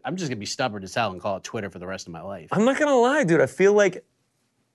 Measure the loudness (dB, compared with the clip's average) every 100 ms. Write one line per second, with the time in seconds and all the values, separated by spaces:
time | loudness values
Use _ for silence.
0 | -8 -6 -6 -6 -8 -4 -4 -4 -8 -4
1 | -4 -4 -6 -6 -8 -10 -10 -10 -12 -12
2 | -12 -14 -14 -14 -6 0 2 2 2 4
3 | 4 2 2 4 2 4 4 6 2 0
4 | -16 _ _ _ _ _ _